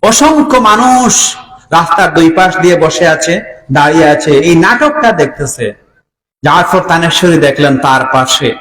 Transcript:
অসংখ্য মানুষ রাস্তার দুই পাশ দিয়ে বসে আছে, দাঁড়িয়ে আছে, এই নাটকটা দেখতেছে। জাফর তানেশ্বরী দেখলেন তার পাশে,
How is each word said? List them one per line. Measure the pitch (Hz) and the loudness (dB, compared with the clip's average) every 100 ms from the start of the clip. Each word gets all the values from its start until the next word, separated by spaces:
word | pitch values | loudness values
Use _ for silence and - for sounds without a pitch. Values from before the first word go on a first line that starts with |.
অসংখ্য | 202 226 294 311 294 254 | 0 2 2 2 2 2
মানুষ | 226 214 254 254 240 - - - - - _ | 2 2 2 2 0 -2 -4 -8 -18 -20 _
রাস্তার | 160 165 - 185 | -2 -2 -2 0
দুই | 151 160 | 2 2
পাশ | 170 185 190 | 2 0 2
দিয়ে | 175 175 | 0 2
বসে | 156 - 170 | 0 0 0
আছে, | 156 - 180 - - _ | 0 -2 -6 -6 -20 _
দাঁড়িয়ে | 143 147 156 156 | 0 2 2 2
আছে, | 147 - | 2 0
এই | 143 160 170 | 0 2 2
নাটকটা | 185 240 294 302 240 | 2 0 -2 0 -2
দেখতেছে। | 180 147 - 139 - 110 101 _ _ _ _ _ _ 147 | 0 -4 -4 -10 -8 -10 -10 _ _ _ _ _ _ 0
জাফর | 160 175 185 | 0 0 -2
তানেশ্বরী | 185 165 170 - 180 160 | 0 -2 0 0 0 2
দেখলেন | 143 135 147 135 | 0 0 0 0
তার | 147 131 127 | 0 0 0
পাশে, | 135 131 - 131 - | -2 -2 -2 -4 -6